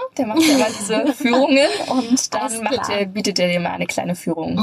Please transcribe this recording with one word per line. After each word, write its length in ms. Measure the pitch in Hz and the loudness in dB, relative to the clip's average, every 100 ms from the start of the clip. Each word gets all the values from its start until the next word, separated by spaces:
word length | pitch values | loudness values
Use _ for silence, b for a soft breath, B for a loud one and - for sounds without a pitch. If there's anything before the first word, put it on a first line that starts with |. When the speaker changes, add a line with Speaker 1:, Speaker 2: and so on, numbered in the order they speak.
| 523 - | -6 -4
Speaker 1:
der 80 | 254 | -2
macht 160 | 320 | 2
ja 140 | 320 277 | 4 4
immer 100 | 220 - | 2 -2
diese 280 | 202 220 294 | -2 0 0
Speaker 2:
<laughs> 80 | |
Speaker 1:
Führungen 540 | 262 254 247 277 269 302 415 - | 0 2 2 4 4 4 2 -2
und 460 | 262 233 254 - | -2 2 0 0
dann 80 | 226 | -4
Speaker 2:
Alles 180 | 262 226 | -6 -4
Speaker 1:
macht 220 | 226 262 | -2 -2
Speaker 2:
klar. 160 | - 202 | -2 -2
Speaker 1:
er, 80 | 196 | -2
bietet 320 | 202 202 180 | -2 -2 0
er 100 | 180 | 0
dir 120 | 175 | 0
mal 100 | 175 | -2
eine 140 | 170 175 | -4 -4
kleine 280 | - 175 | -4 -4
Führung. 460 | 175 - - - 165 | -4 -4 -4 -2 0